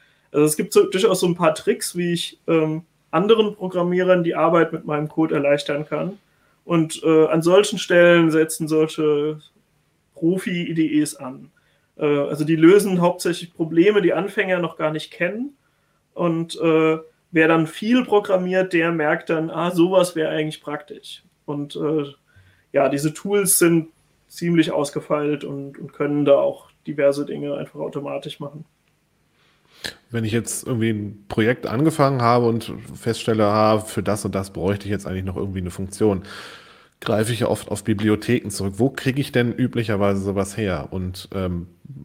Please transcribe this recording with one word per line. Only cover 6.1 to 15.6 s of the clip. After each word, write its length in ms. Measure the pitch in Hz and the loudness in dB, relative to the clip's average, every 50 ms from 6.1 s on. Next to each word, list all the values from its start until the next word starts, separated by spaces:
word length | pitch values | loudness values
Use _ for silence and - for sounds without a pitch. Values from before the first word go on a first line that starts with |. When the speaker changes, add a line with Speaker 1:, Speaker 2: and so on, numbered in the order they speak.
| 202 208 _ _ _ _ _ _ _ _ _ | -8 -12 _ _ _ _ _ _ _ _ _
Speaker 1:
Und, 360 | - 175 165 160 156 - - - | -2 0 2 2 0 -2 -4 0
äh, 220 | 156 160 156 156 | 4 4 6 6
an 160 | 151 160 165 160 | 4 4 2 2
solchen 360 | 170 180 196 208 208 - 175 | 4 6 6 6 4 0 -6
Stellen 540 | - - 180 175 175 175 175 170 165 160 156 | -2 2 4 6 8 8 8 6 6 4 4
setzen 340 | 160 160 160 - - 160 | 2 2 0 -2 -6 -4
solche 760 | 151 160 156 156 156 - - 156 151 147 147 147 156 156 156 - _ _ _ _ _ _ _ _ _ _ _ _ _ _ | 0 2 2 2 0 0 -2 0 0 2 0 0 -2 -4 -8 -12 _ _ _ _ _ _ _ _ _ _ _ _ _ _
Profi-I 600 | - 170 165 185 185 - 208 180 175 175 - 165 | -4 0 0 0 0 -2 -4 -4 -4 -4 -4 -2
D 260 | 165 160 156 - 151 | -2 0 0 2 0
Es 140 | 151 143 - | 0 -2 -4
an. 360 | - 143 127 135 143 143 - _ _ _ _ _ _ _ _ _ | -10 -12 -14 -14 -16 -18 -20 _ _ _ _ _ _ _ _ _
Äh, 80 | - 156 | -4 0
also 400 | 147 147 143 143 - 143 143 151 | 0 0 0 0 -2 -2 -4 -2
die 120 | 147 165 | 0 2
lösen 440 | 156 160 165 196 202 196 202 185 175 | 6 8 8 8 8 6 4 2 2
hauptsächlich 540 | 170 175 180 - - 190 170 - 175 - _ | 2 2 2 0 -2 -4 -4 -4 -6 -12 _
Probleme, 480 | - 170 160 165 165 175 208 214 202 185 | -6 -6 0 2 4 4 6 4 4 4
die 120 | 170 - | 2 2
Anfänger 440 | 160 185 202 - 220 196 185 185 180 | 0 -2 -4 -4 -4 -2 -2 -2 -2
noch 180 | 175 160 - | -2 -4 -6
gar 140 | - 156 156 | -4 -4 -4
nicht 220 | 156 156 - - - | -4 -4 -8 -10 -8
kennen. 420 | - 175 180 202 220 254 285 - _ | -4 -4 -4 -4 -6 -8 -10 -12 _